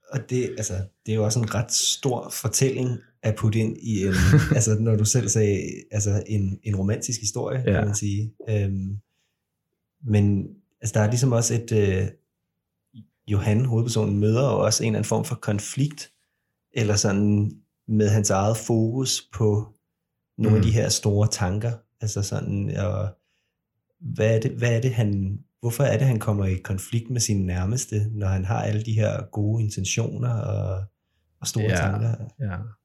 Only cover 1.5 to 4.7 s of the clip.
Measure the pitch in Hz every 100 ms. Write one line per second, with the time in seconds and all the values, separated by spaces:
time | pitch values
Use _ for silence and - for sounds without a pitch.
1.5 | - 110 - - - 139 - - - -
2.5 | - 135 135 127 117 - _ 113 107 113
3.5 | 110 110 - 117 104 98 92 90 147 -
4.5 | 151 110